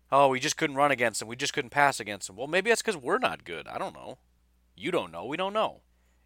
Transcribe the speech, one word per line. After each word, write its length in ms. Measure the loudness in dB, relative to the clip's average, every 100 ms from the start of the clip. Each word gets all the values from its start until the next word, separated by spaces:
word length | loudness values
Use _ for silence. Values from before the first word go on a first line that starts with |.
| _
"Oh, 160 | 6 6
we 120 | 4
just 180 | 0 0
couldn't 180 | -2 4
run 160 | 4
against 280 | 4 2 0
them. 100 | -8
We 60 | -6
just 180 | -4
couldn't 160 | -4 -2
pass 300 | 4 4 2
against 280 | -6 -8 -10
them." 80 | -10
Well, 120 | -2
maybe 220 | 0 2
that's 120 | 0
'cause 160 | 0 -4
we're 220 | -2 0
not 260 | 0 -2 -8
good. 220 | -10 -8
I 100 | -8
don't 180 | -8 -10
know. 220 | -16 -16 _ _ _ _ _ -10
You 160 | -2
don't 200 | -2 -2
know. 140 | -8 -8
We 120 | -4
don't 160 | -2
know. 280 | 0 -2 -4 _ _ _ _